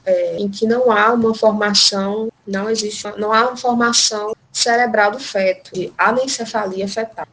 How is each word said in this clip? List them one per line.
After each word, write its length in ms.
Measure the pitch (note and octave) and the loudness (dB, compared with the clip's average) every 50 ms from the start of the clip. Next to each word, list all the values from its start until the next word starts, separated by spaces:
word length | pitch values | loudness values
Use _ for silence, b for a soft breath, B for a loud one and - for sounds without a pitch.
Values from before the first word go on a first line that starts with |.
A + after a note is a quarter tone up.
| - | -2
é, 320 | F#3+ F#3 F3+ F3 E3+ E3+ E3+ | 0 0 0 0 -2 -2 -2
em 120 | G3+ G3+ | -4 -4
que 160 | G3 - A3+ | -4 -2 0
não 260 | A3 A3+ B3 B3+ B3 | 0 2 4 4 4
há 220 | A3 G#3 G#3 A3 A#3+ | 4 4 4 4 4
uma 200 | A#3+ A3+ A3+ A3 | 4 2 2 2
formação, 960 | - - A3 G#3 G#3+ G#3+ G#3 G3+ G3 - - G3+ G3 G3 G3 G3+ G#3+ A3 A3+ - _ - | 4 2 2 2 2 0 0 2 2 2 2 2 0 -2 -2 -2 -4 -4 -6 -8 _ -10
não 240 | G#3 G3 G3 G3+ A3 | -6 -6 -4 -2 -2
existe, 360 | A3+ G#3+ G#3 G#3 G#3+ - - G#3 G#3 - | -2 -2 -4 -6 -8 -8 -10 -10 -6 -4
não 140 | G#3 G#3 | -2 0
há 160 | A3 A3 A#3+ B3+ | 2 2 2 2
uma 100 | B3 A#3+ | -2 -2
formação 760 | - B3 A#3+ A#3 A#3+ A#3 A#3 - - - A3 G#3+ G#3 G#3+ A3+ _ _ _ | -2 0 0 2 2 2 2 2 0 0 -2 -4 -6 -6 -8 _ _ _
cerebral 600 | - - - A#3+ A#3 A#3 B3 A3+ G#3+ G#3+ G#3 G#3 | -6 -4 0 2 2 2 2 2 2 2 2 2
do 80 | G#3 B3+ | 2 -2
feto, 520 | C4+ - - G3+ F#3+ F#3+ F#3 F#3 - - - | -8 -6 -2 0 0 0 0 -2 -6 -12 -8
de 200 | F#3 F3 - - - | -8 -8 -6 -2 0
anencefalia 880 | - G#3 A3+ B3+ C4 C4+ - - A3+ A3 - A3+ G#3 F#3+ F#3+ F#3+ G3 G3 | 0 2 2 2 0 -2 -4 -6 -6 -6 -4 -4 -4 -4 -4 -6 -6 -6
fetal. 400 | G3 A3+ A3 A3 - - D#3+ - | -4 -6 -6 -8 -8 -12 -14 -14